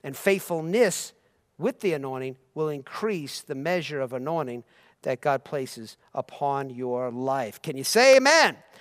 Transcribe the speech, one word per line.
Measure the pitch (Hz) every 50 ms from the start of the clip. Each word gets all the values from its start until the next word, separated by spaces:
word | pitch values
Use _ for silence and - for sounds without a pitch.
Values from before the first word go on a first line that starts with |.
| -
and | 139 135
faithfulness | - - 196 196 190 - - 175 165 156 160 180 233 240 190 165 - - - - _ _ _ _ _ _ _ _ -
with | 147 233 254 -
the | - 190 165
anointing | 143 139 135 131 131 131 131 131 - _ _ -
will | 156 156 156
increase | 147 143 131 - - - - 220 208 170 147 131 - -
the | - - 147
measure | 135 139 165 180 180 151 135 151 139
of | 135 117 127
anointing | 127 127 151 170 165 147 127 120 120 117 _ _ _ _ _ _ _
that | - - 131 -
God | - 151 139 131 -
places | - - 143 131 123 - 123 113 107 - _ _ _ -
upon | 135 127 - - - 147 143 139 139 139 135
your | 127 120 127 123 123 123 127 127
life. | 117 123 127 135 135 135 123 104 - -
Can | - 160 143
you | 135 135
say | - - 220 247 269 269 262
amen? | 262 277 311 330 285 196 127 - - _ - -